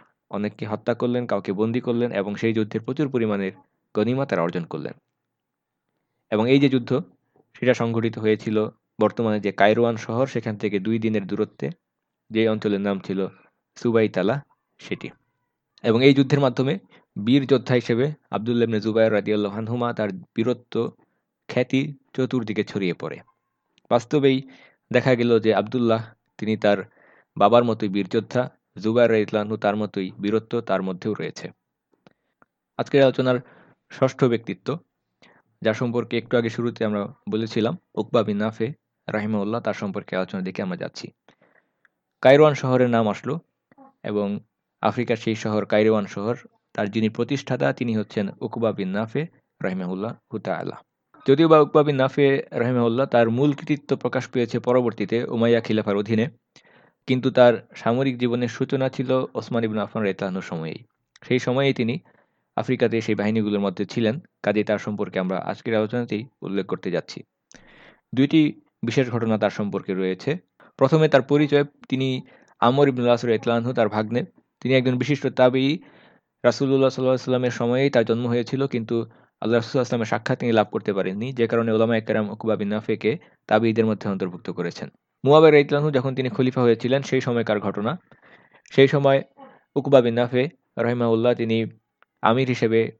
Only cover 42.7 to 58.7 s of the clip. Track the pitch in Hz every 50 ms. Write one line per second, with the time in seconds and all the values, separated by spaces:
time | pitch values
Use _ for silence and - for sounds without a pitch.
42.7 | 127 127 123 120 120 113 113 107 101 - - 123 143 170 - _ _ _ _ _
43.7 | _ - 269 - _ _ - 110 104 104 101 101 104 104 - _ _ _ _ _
44.7 | _ _ - 107 - 123 120 117 120 110 - 117 110 107 - 110 107 107 101 -
45.7 | 113 107 107 110 110 107 101 95 - 101 101 110 123 131 - - _ _ _ _
46.7 | - - 107 101 101 120 110 107 110 - 120 113 143 135 - - 127 127 143 139
47.7 | 135 - 127 120 110 107 104 - - 110 101 98 - - - 107 - 117 117 110
48.7 | 95 87 98 92 95 101 110 113 - 135 156 175 _ _ _ _ _ - - 98
49.7 | 92 92 90 87 92 92 101 113 143 - _ _ - 107 - 98 90 82 87 -
50.7 | - - - _ _ _ _ _ _ - - - 135 139 165 165 160 156 147 139
51.7 | - 156 147 147 143 131 131 131 - - 143 139 135 135 - - - - 117 123
52.7 | 127 123 117 117 113 120 110 - - 120 117 113 113 123 143 147 143 143 - -
53.7 | 151 143 143 - 139 - - 123 - 131 120 - - 127 120 113 - 120 - 123
54.7 | 123 127 123 117 - - 107 90 113 117 123 - - 113 117 117 117 117 113 -
55.7 | 107 107 101 107 98 101 104 107 117 110 113 151 - _ _ _ _ _ _ _
56.7 | _ _ _ _ _ _ _ - 131 127 120 131 - 127 123 120 117 98 - _
57.7 | - - - 113 117 127 139 139 123 120 123 120 117 123 123 117 - - 135 127